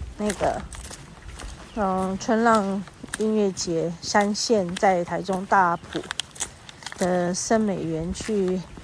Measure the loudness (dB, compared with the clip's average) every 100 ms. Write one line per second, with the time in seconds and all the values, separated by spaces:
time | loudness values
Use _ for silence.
0 | -10 -4 -2 0 0 0 -6 -12 -14 -14
1 | -16 -18 -16 -14 -12 -14 -10 -2 0 2
2 | 0 -2 0 4 6 6 4 -2 -4 -12
3 | -10 -2 0 2 2 0 -2 0 0 -4
4 | 2 4 4 2 2 2 2 2 4 4
5 | 0 -4 -2 -4 2 4 4 2 -4 -8
6 | -8 -10 -10 -8 -10 -10 -20 -18 -14 -2
7 | 2 2 0 -2 2 2 2 0 -2 -4
8 | -4 -6 -2 0 2 0 -4 -14